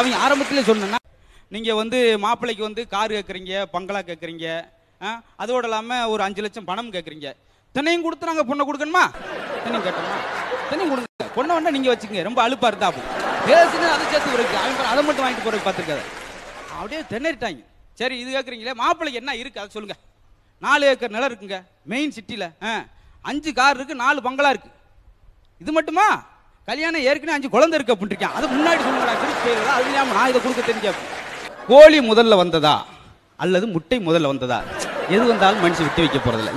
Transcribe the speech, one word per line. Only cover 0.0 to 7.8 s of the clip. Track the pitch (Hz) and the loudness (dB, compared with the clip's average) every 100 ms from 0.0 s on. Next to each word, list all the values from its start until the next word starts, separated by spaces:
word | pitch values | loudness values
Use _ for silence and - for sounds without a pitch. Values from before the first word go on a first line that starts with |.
அவங்க | 247 220 240 | 4 2 2
ஆரம்பத்திலே | 277 277 285 214 | 0 0 0 2
சொன்னேன்னா, | 220 196 202 - _ _ - _ 202 | 0 0 -6 -8 _ _ -20 _ -8
"நீங்க | 226 220 | -4 -2
வந்து | 220 254 240 214 208 | -2 2 2 2 0
மாப்பிள்ளைக்கு | 233 240 220 214 | -2 -2 -6 -6
வந்து | 214 233 196 | -8 -6 -4
கார் | 220 208 | -2 -4
கேட்குறீங்க, | 196 190 185 190 196 175 | -8 -12 -8 -6 -6 -6
பங்களா | 185 202 175 | -6 -8 -8
கேட்குறீங்க, | 165 170 165 165 165 165 _ _ _ | -12 -12 -10 -8 -8 -10 _ _ _
ஆ, | 190 233 - - | -10 -10 -14 -12
அதோட | 208 254 233 | -4 -2 -2
இல்லாம | 220 226 247 233 | -4 -4 -4 -2
ஒரு | 214 196 | -2 -2
அஞ்சு | 196 214 | -4 -8
லட்சம் | 214 180 | -10 -8
பணம் | 190 240 185 | -8 -8 -10
கேட்குறீங்க, | 160 156 143 - _ _ _ | -12 -14 -16 -16 _ _ _
தினையும் | - | -4